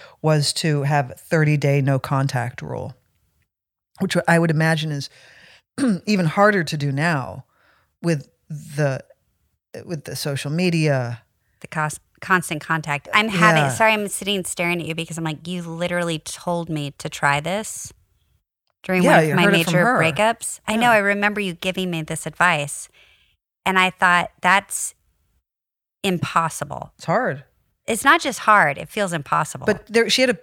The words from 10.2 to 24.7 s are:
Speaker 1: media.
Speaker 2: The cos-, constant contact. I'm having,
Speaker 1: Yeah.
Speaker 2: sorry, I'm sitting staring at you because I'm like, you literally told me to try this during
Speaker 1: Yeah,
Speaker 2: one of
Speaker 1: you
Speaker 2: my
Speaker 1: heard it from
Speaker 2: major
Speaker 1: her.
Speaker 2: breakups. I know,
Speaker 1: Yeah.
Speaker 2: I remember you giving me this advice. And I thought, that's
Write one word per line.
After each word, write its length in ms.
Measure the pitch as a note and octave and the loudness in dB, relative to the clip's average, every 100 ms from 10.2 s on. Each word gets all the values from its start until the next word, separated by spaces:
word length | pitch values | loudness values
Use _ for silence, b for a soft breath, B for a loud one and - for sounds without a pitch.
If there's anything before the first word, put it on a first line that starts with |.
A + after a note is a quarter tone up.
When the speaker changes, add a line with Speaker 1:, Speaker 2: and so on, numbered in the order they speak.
| D3+ C#3 D3 | -6 -6 -4
Speaker 1:
media. 720 | D#3+ F3+ E3 D#3 C3+ A#2+ A#2 _ _ _ _ | -2 0 2 2 0 -2 -8 _ _ _ _
Speaker 2:
The 60 | - | -12
cos-, 320 | D#3+ D3+ - _ - | -6 -6 -6 _ -10
constant 400 | - F#3 - D#3 | 0 0 0 -8
contact. 460 | - D#3+ D#3 C#3+ - | -4 -4 -2 -6 -2
I'm 160 | G#3 A3 | 0 0
having, 340 | F#3 G#3+ D#3+ | 4 4 4
Speaker 1:
Yeah. 60 | C#3+ | 2
Speaker 2:
sorry, 240 | B2 A3 | 2 2
I'm 140 | G#3+ G3+ | 2 -2
sitting 360 | - G3 G3+ F3 | -6 -4 -4 -4
staring 340 | - F3 F3 | -4 -2 -2
at 60 | D#3+ | -4
you 80 | E3 | -8
because 220 | E3 E3 | -8 -6
I'm 60 | |
like, 240 | D#3+ D3 D#3+ | -6 -6 -8
you 140 | F3+ | -8
literally 560 | E3+ E3 F3 F3 E3+ D#3+ | -8 -6 -4 -2 -2 -4
told 500 | - - - F3 E3 | -8 -12 -6 -4 -4
me 220 | D#3 C#3+ - | -6 -6 -8
to 100 | D#3+ | -12
try 300 | - D3 C#3+ | -2 0 0
this 520 | D#3 G3 A3 - - - _ _ _ _ _ _ _ _ | -2 -6 -6 -12 -16 -20 _ _ _ _ _ _ _ _
during 200 | - F#3 | -4 2
Speaker 1:
Yeah, 80 | A3 A#3 | 6 6
Speaker 2:
one 40 | |
of 40 | D#3+ | 6
Speaker 1:
you 60 | C#3+ | 4
Speaker 2:
my 60 | |
Speaker 1:
heard 100 | F3 F#3+ | 4 4
it 80 | E3 | 4
from 80 | |
Speaker 2:
major 120 | F3 A3 | 2 4
Speaker 1:
her. 140 | B3 | 2
Speaker 2:
breakups. 600 | D#3+ C#3+ A3 A3+ - - - | 0 2 0 0 -8 -10 -4
I 80 | A3 | 0
know, 80 | |
Speaker 1:
Yeah. 80 | A#3+ | 4
Speaker 2:
I 60 | A3 | 4
remember 440 | G3 G3+ G#3 G#3 | 4 0 0 -2
you 120 | G3 | -4
giving 360 | E3 F#3 F#3 F#3 | -4 -6 -4 -2
me 100 | E3 | -4
this 220 | D#3 D#3+ D#3+ | -6 -8 -6
advice. 640 | - F3 D#3 C#3+ - - b b b b b _ _ F#3+ | 2 2 2 -2 -10 -16 b b b b b _ _ 0
And 120 | F#3+ | 2
I 120 | F#3 | 2
thought, 420 | - F#3 F3 E3+ _ | 2 2 2 0 _
that's 520 | F#3 F#3+ G3 | 2 2 0